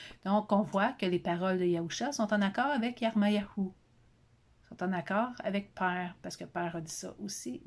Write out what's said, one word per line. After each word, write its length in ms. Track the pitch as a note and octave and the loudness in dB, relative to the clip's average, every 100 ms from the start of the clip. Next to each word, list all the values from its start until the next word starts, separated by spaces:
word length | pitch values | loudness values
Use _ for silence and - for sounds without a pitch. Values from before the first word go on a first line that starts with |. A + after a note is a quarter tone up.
| - - F#3 | -18 -6 2
Donc, 260 | G#3 G#3 | 2 4
on 120 | G3+ | 2
voit 300 | G#3+ G3 A3 | 4 2 2
que 120 | C4+ F#3 | 2 0
les 140 | F3 | 2
paroles 400 | F3 E3+ F#3 F#3 | 2 0 2 4
de 60 | F3+ | 4
Yahusha 460 | E3+ E3 - B3 | 2 0 -2 -2
sont 220 | C#4 G#3+ | 0 2
en 80 | G#3 | 2
accord 300 | G3 G3+ C4+ | 2 2 0
avec 300 | C#4 A#3 A#3+ | 2 0 0
Yarmayahu. 680 | A3+ A3 G#3 G#3 G3+ - F#3 - _ _ - _ _ _ _ _ - | 0 4 4 2 0 -4 -4 -6 _ _ -20 _ _ _ _ _ -16
Sont 120 | - | -6
en 120 | F#3 | -2
accord 400 | F3+ - G3 B3 A#3+ | -2 0 0 0 -4
avec 320 | - G3 G3+ - | -4 -4 -4 -2
Père, 400 | F#3 F3+ F3+ - | 0 0 -4 -8
parce 140 | F3+ - | -12 -12
que 80 | F3 | -8
Père 300 | F3 F3 E3+ | -4 -4 -4
a 60 | |
dit 100 | D#3+ | -8
ça 220 | - F#3 - | -10 -10 -10
aussi 420 | G3+ - B3 B3+ | -10 -8 -8 -8